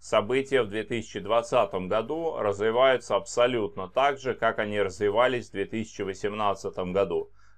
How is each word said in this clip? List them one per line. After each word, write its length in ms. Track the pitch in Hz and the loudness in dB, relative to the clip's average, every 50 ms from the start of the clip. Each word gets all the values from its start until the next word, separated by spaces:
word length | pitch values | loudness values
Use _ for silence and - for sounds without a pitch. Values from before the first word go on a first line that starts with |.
события 600 | - - - 110 104 104 123 135 135 135 135 131 117 | -4 0 2 2 2 2 0 -2 0 2 2 0 0
в 60 | 101 | 0
две 140 | 98 110 107 | -2 -6 -4
тысячи 360 | 107 123 113 104 - - 107 | -4 -4 -6 -6 -6 -8 -8
двадцатом 680 | 90 98 113 117 117 - 139 123 110 98 - 95 92 | -2 0 2 2 2 2 2 2 2 2 0 -4 -4
году 480 | 90 101 110 113 113 151 160 165 160 156 117 | -2 -2 -2 -2 -2 -4 -4 -4 -4 -4 -2
развиваются 760 | 110 104 101 98 104 110 113 123 131 135 131 123 - - 110 | 0 0 0 0 0 2 4 6 6 6 4 2 0 0 0
абсолютно 760 | 98 - - - - 120 123 127 120 107 98 - - 95 90 | 0 0 0 2 2 2 4 2 0 -2 -4 -4 -8 -10 -4
так 280 | - 127 135 143 143 135 | 0 0 2 2 0 -2
же, 140 | 123 131 110 | -4 -6 -2
как 260 | - - 113 110 107 | 0 0 0 0 0
они 220 | 107 104 104 104 | -2 -2 0 0
развивались 680 | 101 95 90 90 104 104 98 110 123 127 131 120 107 - | 0 0 -2 -2 0 2 4 4 4 4 2 -2 -4 -6
в 20 | - | -6
две 140 | 98 98 | -6 -6
тысячи 340 | 95 - 113 110 113 - - | -4 -4 -6 -6 -6 -8 -6
восемнадцатом 920 | 101 95 95 - - 104 104 107 107 101 98 95 - 98 - - 95 90 90 | -6 -6 -6 -4 -4 -4 -2 -2 0 -2 -2 -2 -4 -8 -6 -6 -4 -2 0
году. 360 | 95 101 90 85 80 - - - - - - - | 2 2 2 0 -2 -4 -6 -10 -20 -20 -20 -20